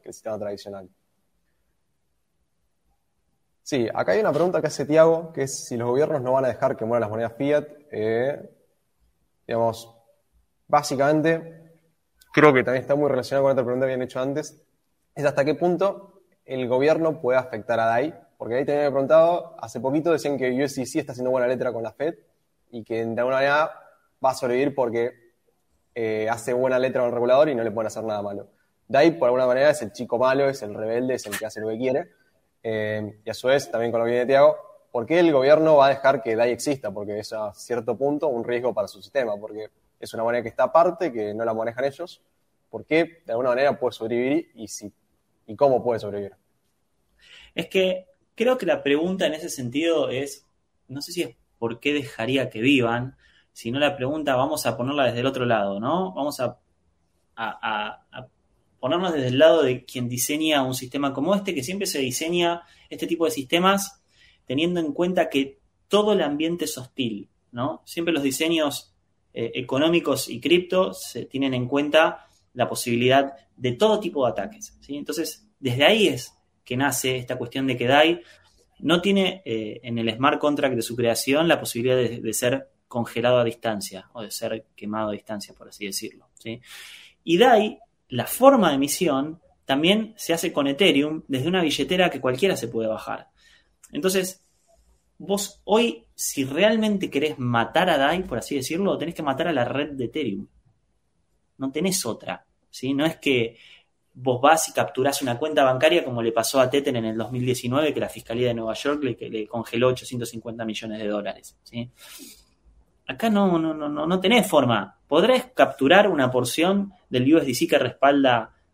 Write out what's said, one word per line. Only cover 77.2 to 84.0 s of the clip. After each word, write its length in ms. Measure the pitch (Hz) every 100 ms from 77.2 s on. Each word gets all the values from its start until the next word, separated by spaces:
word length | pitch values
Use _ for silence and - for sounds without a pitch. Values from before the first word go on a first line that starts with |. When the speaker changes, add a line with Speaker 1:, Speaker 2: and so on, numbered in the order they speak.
| 123 120
Speaker 2:
cuestión 260 | 120 135 135
de 100 | 120
que 120 | 123
dai 340 | 143 160 170 - - _ _ _ _
no 240 | 139 175
tiene, 400 | 196 196 185 185 -
eh, 340 | 113 107 -
en 160 | 123 117
el 180 | 113 113
smart 240 | 139 147
contract 360 | 147 143 143 120
de 80 |
su 120 | 110 120
creación 520 | 117 113 - 139 170
la 120 | 147
posibilidad 360 | 117 117 123 127
de, 240 | 117 117
de 140 | 113
ser 420 | 104 123 135 - _ -
congelado 520 | 123 113 120 120 123
a 40 |
distancia, 640 | 117 - 117 107 - 95